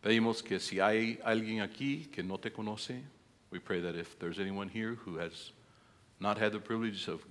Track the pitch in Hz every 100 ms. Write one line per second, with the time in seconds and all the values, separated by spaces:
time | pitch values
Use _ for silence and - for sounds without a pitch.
0 | 104 113 117 110 - 95 - 95 98 110
1 | 113 113 - 113 110 110 101 - 139 143
2 | 151 - 92 95 113 - 107 107 - 127
3 | 143 - _ _ _ 92 - 92 87 85
4 | 85 - 87 87 95 98 98 113 110 120
5 | 95 82 85 - - - - - - _
6 | - _ 101 104 107 104 - 113 113 98
7 | - 82 -